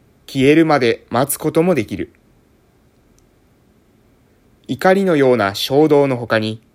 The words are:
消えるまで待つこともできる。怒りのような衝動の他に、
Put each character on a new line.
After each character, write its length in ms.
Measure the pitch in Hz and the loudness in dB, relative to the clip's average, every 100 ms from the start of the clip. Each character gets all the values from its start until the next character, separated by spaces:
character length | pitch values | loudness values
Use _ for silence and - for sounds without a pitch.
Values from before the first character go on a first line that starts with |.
| _ _ - | _ _ -10
消 180 | 135 135 | 0 4
え 80 | |
る 120 | 151 160 | 4 4
ま 140 | 143 | 2
で 260 | 120 113 - | 0 -4 -4
待 220 | 117 139 | -4 -4
つ 60 | - | -4
こ 160 | 156 | -4
と 100 | 156 | -2
も 120 | 175 107 | 0 -2
で 100 | 104 | -4
き 100 | 95 | -8
る。 160 | - _ _ _ _ _ _ _ _ _ _ _ _ _ _ _ _ _ _ _ _ _ _ _ _ _ - | -12 _ _ _ _ _ _ _ _ _ _ _ _ _ _ _ _ _ _ _ _ _ _ _ _ _ -12
怒 260 | 131 185 | -2 0
り 120 | 190 190 | 2 2
の 100 | 151 | 2
よ 180 | 131 | 2
う 40 | 123 | 2
な 180 | 98 98 | 0 -4
衝 320 | - 139 156 | -2 0 4
動 200 | 147 139 | 4 2
の 100 | 123 | -2
他 220 | 117 113 | -2 -2
に、 220 | 110 110 _ | -4 -8 _